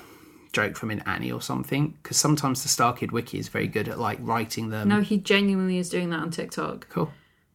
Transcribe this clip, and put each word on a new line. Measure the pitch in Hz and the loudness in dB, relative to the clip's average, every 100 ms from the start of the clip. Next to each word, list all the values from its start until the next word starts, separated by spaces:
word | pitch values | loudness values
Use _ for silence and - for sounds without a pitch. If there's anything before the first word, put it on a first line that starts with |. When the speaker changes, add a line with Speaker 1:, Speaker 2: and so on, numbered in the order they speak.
| - - - - - | -8 -20 -20 -20 -4
Speaker 1:
joke | - 104 98 | 0 0 0
from | 110 | -4
an | 104 - | -4 -2
Annie | 90 123 | -2 -2
or | 120 | -4
something? | - 127 127 139 151 - | -2 -4 0 0 0 -2
'Cause | - - | -4 2
sometimes | 147 147 139 123 | 4 4 2 0
the | - | 0
Star | - 120 | 4 4
Kid | 120 117 | 2 -2
Wiki | 117 - 101 | -2 -2 -6
is | - | -4
very | 107 107 | -2 0
good | 110 104 | 0 -2
at, | - | -2
like, | 110 107 | -2 -2
writing | 113 113 110 - 113 | -2 -2 -2 -4 -4
them. | 107 104 | 0 4
Speaker 2:
No, | 208 | 4
he | 202 208 | 4 0
genuinely | - 202 202 190 185 180 | 4 4 4 2 2 0
is | 175 | 0
doing | 180 175 | -2 -2
that | 165 | -2
on | 170 | -4
TikTok. | 165 - - 151 - - | -4 -6 -4 -6 -6 -6
Speaker 1:
Cool. | 175 156 - _ _ _ | -2 -2 -4 _ _ _